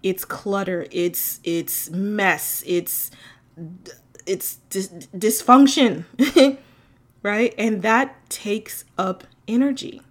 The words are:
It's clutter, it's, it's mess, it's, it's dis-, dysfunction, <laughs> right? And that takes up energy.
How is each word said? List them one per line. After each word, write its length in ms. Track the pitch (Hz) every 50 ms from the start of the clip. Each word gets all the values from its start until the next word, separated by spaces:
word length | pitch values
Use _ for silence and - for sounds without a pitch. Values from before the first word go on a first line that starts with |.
It's 220 | - 190 185 185 -
clutter, 600 | - - - - 208 196 196 196 180 185 175 - -
it's, 480 | - 180 175 175 170 - - - - - -
it's 440 | 165 170 170 165 - - - - -
mess, 720 | 160 185 196 202 208 208 196 185 165 147 - - - - -
it's, 460 | - 180 175 175 - - - - - - - - - - _ _ _ _ 165 170 160 180 - - - - - _ _ _ - _
it's 300 | - 190 - - - - - _ _
dis-, 380 | - 196 190 190 175 170 - - -
dysfunction, 880 | 185 214 214 220 - - - 247 262 277 269 - 320 269 226 165 156 165 - - -
<laughs> 400 | 262 - - 339 269 277 269 - - _ _ _ _ _ _ _ _ _ _ _
right? 320 | - 202 208 214 240 240 -
And 260 | - 220 226 214 196
that 460 | 180 220 226 240 277 277 - - _ _
takes 560 | - - - 214 208 220 214 - - - - _ _ -
up 240 | 190 190 185 - - - _ _ _
energy. 560 | - 226 240 269 285 262 269 - - - - - _